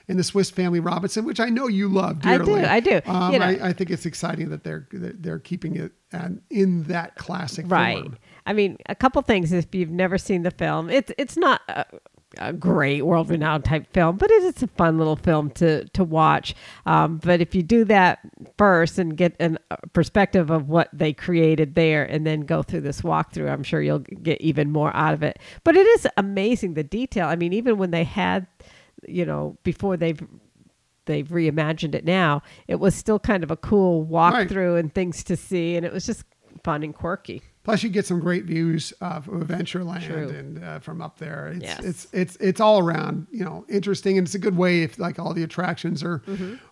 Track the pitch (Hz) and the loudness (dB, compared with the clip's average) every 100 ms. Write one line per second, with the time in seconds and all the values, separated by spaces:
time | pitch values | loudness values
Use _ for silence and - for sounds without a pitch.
0 | - 185 175 202 185 - 180 175 170 170 | -4 -2 0 0 0 0 0 0 0 -2
1 | 190 220 233 226 233 226 262 196 202 190 | -2 -4 -4 -2 0 0 0 0 2 0
2 | 180 156 180 262 381 415 - 214 240 180 | 0 -2 2 4 4 2 4 2 4 0
3 | - 180 180 180 185 185 185 175 185 175 | 0 0 2 2 2 0 -2 -2 -4 -4
4 | 170 - 165 156 156 151 - 156 139 - | -6 -6 -6 -6 -6 -8 -8 -10 -10 -10
5 | - 185 160 82 - 175 160 170 160 - | -10 -10 -8 -8 -8 -8 -6 -6 -8 -12
6 | _ 170 175 190 - 233 190 175 151 170 | _ -10 -8 -10 -6 0 2 0 -2 -6
7 | - - - 175 143 - 170 175 117 98 | -6 -12 -10 -8 -8 -8 0 2 2 0
8 | - - _ - - 208 196 196 - - | -8 -14 _ -12 -4 0 0 -2 -10 0
9 | 262 285 269 202 165 180 160 190 165 175 | 2 2 0 0 2 -2 -2 -4 -4 -2
10 | 185 190 - 185 175 - 160 156 165 262 | -2 -2 -2 -2 -2 -4 -4 -2 0 0
11 | - - 277 320 339 226 - - - - | 0 -6 -4 0 2 2 -2 -8 -8 -12
12 | - _ _ 50 110 165 175 147 139 143 | -20 _ _ -12 -10 -2 0 2 2 0
13 | 147 170 156 165 156 151 - 160 - 190 | 2 2 2 0 0 0 0 -2 0 2
14 | 165 190 415 440 359 - 254 - 170 160 | 2 2 6 6 6 0 -4 2 2 4
15 | 156 151 180 156 147 - 165 151 - - | 2 2 2 2 0 2 2 2 -2 -2
16 | 175 160 156 147 - - - - - 160 | 0 4 4 4 -2 -12 -18 -10 2 2
17 | 156 160 165 175 170 190 160 233 208 202 | 4 0 2 2 2 0 4 4 6 6
18 | 180 - - _ - - 202 175 165 - | 6 2 -8 _ -20 2 6 6 4 0
19 | 170 156 175 - 170 160 - - - 175 | -2 2 0 2 -2 -2 -8 -12 -2 0
20 | 165 214 190 190 151 160 139 165 - 143 | 2 2 4 2 2 0 2 0 0 -2
21 | 156 143 - 170 160 156 151 165 160 151 | -2 -2 0 4 4 4 2 2 2 2
22 | 139 156 156 156 143 160 143 175 143 - | 0 -2 -2 -2 -2 -2 -2 -4 -6 -6
23 | 170 156 156 160 147 139 139 160 147 147 | -2 -2 -2 -6 -6 -6 -4 -2 0 -2
24 | - 196 165 - 160 147 147 151 147 - | -4 -8 -4 -2 0 0 0 0 0 0
25 | 156 156 147 - - - 330 339 403 466 | 0 0 -2 -6 -16 0 4 6 8 6
26 | - - 196 196 208 247 185 156 143 214 | 4 0 -2 0 0 0 -2 -4 -6 -6
27 | 254 208 156 170 170 202 247 208 185 165 | -4 -2 -2 0 0 0 0 0 0 0
28 | 165 214 180 185 185 _ - - _ - | -2 0 0 -2 -4 _ -20 -20 _ -20
29 | - 180 160 147 151 - 185 - 202 180 | -8 -4 -2 -4 -6 -4 -6 -2 -2 0
30 | 165 151 175 - _ _ _ _ _ _ | -2 -2 -10 -20 _ _ _ _ _ _
31 | - 147 143 175 160 151 151 160 160 - | -4 -4 -2 0 0 0 -2 -2 -4 -2
32 | 165 185 165 143 - - - - 185 - | 0 2 2 0 -4 -18 -6 0 2 2
33 | - 214 - 196 151 160 - 208 185 165 | 0 0 2 0 0 -6 0 4 4 2
34 | 156 165 170 233 185 190 180 170 156 190 | 0 4 4 4 0 0 2 2 0 -2
35 | 180 156 - 175 - 180 170 175 170 180 | -4 -6 -6 -6 -4 -4 -2 -2 -4 -6
36 | - - - _ _ - - 151 151 - | -6 -8 -10 _ _ -10 -4 -4 -6 -8
37 | 170 190 - 90 - _ - 214 226 196 | -6 -6 -8 -14 -16 _ -2 0 0 -2
38 | 190 175 170 175 170 160 165 165 - - | 0 -2 0 -2 -2 -2 0 0 -4 -10
39 | 180 160 147 170 160 170 175 180 175 175 | -10 -8 -8 -8 -6 -4 -4 -6 -8 -8
40 | 160 160 139 147 139 156 170 - - 165 | -8 -8 -8 -10 -12 -14 -12 -12 -12 -12
41 | 160 - 156 156 147 175 - - 185 - | -12 -14 -12 -12 -10 -10 -10 -10 -10 -10
42 | - 180 180 - 190 185 214 214 170 160 | -8 -4 -4 -2 -4 2 4 4 4 0
43 | 151 151 156 262 180 160 - 202 190 190 | -4 -6 -8 -8 -8 -10 -4 -2 -2 -2
44 | 196 190 175 196 202 180 180 175 160 - | 2 2 0 -2 0 2 2 2 0 -4
45 | 170 - 165 165 160 - 175 170 165 156 | -8 -6 -6 -4 -6 -4 -4 -4 -4 -4
46 | 165 165 - 196 180 254 - | -4 -6 -8 -8 -8 -12 -16